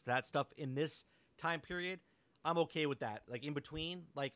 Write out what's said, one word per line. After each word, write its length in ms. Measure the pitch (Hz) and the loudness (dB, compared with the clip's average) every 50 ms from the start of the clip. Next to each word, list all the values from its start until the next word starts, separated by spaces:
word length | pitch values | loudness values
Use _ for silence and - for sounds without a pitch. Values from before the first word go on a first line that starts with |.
| - | -2
that 220 | 120 123 131 - | 0 2 2 2
stuff 200 | - - 147 139 - - | 2 0 0 0 0 -4
in 180 | - 151 131 131 | -8 -6 -2 0
this 300 | 139 156 156 - - - _ _ _ _ _ _ | 0 0 0 0 -4 -8 _ _ _ _ _ _
time 240 | - - 165 170 156 | -4 -2 0 0 0
period. 400 | - - 180 175 175 180 190 175 _ _ _ _ _ _ _ _ - | -2 -6 -6 -4 -4 -4 -4 -6 _ _ _ _ _ _ _ _ 0
I'm 120 | 156 170 170 | 2 6 6
okay 280 | 160 160 - 160 151 | 6 4 4 2 4
with 140 | 143 139 - | 4 2 2
that. 220 | 131 113 107 107 - - | -2 -4 -4 -6 -8 -8
Like, 160 | 123 120 123 | -8 -6 -4
in 80 | 143 147 | -2 -2
between, 520 | 143 - - 151 156 160 170 180 180 170 - - | -2 -4 -4 -6 -4 -4 -4 -6 -8 -10 -10 -4
like, 200 | 143 139 131 - | -2 -2 -2 -2